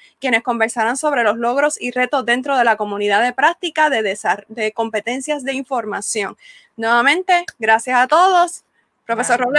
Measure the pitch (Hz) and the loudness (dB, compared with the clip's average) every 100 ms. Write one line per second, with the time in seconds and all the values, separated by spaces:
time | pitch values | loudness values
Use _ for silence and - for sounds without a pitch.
0 | _ _ 269 233 254 233 226 240 220 262 | _ _ -2 0 0 -2 -2 0 -2 0
1 | 311 269 226 233 233 262 294 - 247 247 | -2 0 0 0 0 0 0 -2 -6 -2
2 | 254 277 233 247 262 269 233 214 208 202 | 0 0 0 0 0 2 2 2 -2 -4
3 | 208 202 247 247 294 349 349 311 311 240 | 0 0 0 2 0 0 -4 0 0 0
4 | 208 202 196 202 - 220 214 226 226 214 | -2 -2 -2 -2 -4 -6 -4 -2 -4 -4
5 | 233 262 262 294 254 262 262 254 214 190 | -4 -6 -4 -6 -4 -6 -4 -4 -4 -6
6 | - 220 196 208 - - _ - 226 240 | -6 -4 -6 -8 -20 -20 _ -4 2 4
7 | 254 330 381 349 349 - 220 226 254 254 | 4 2 2 0 0 -4 2 2 2 0
8 | 254 311 370 359 349 - _ _ _ _ | 4 4 4 4 2 -4 _ _ _ _
9 | - 226 247 240 254 | -6 -4 0 0 2